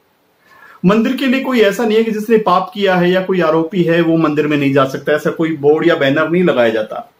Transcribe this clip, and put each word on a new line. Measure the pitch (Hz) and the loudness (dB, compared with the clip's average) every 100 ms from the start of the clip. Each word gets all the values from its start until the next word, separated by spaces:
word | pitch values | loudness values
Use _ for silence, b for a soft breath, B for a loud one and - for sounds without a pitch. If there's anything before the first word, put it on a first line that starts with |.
| _ _ _ _ B B B B | _ _ _ _ B B B B
मंदिर | 180 220 254 269 | 0 0 0 -2
के | 277 | -2
लिए | 269 | -2
कोई | 269 247 | -2 2
ऐसा | 202 190 | 2 0
नहीं | 233 220 | 0 0
है | |
कि | 226 | 0
जिसने | 208 214 220 | -2 0 0
पाप | 214 180 185 | 2 -2 -2
किया | 208 196 185 | -4 0 2
है | 175 | 2
या | 185 | 0
कोई | 185 190 | 0 0
आरोपी | 160 160 160 196 | 0 0 -2 -2
है, | 165 170 | 0 2
वो | 165 165 | 2 2
मंदिर | 156 151 151 | 0 0 0
में | 147 | 0
नहीं | 139 | 0
जा | 139 | 2
सकता, | 135 143 - | 0 -2 -2
ऐसा | 151 156 | -2 -2
कोई | - 160 156 | -4 -4 0
बोर्ड | 143 156 165 | 2 2 2
या | |
बैनर | 160 135 143 156 | 2 2 0 0
नहीं | 170 | 0
लगाया | 170 123 117 | 0 2 0
जाता। | 110 107 - - | 0 -6 -10 -14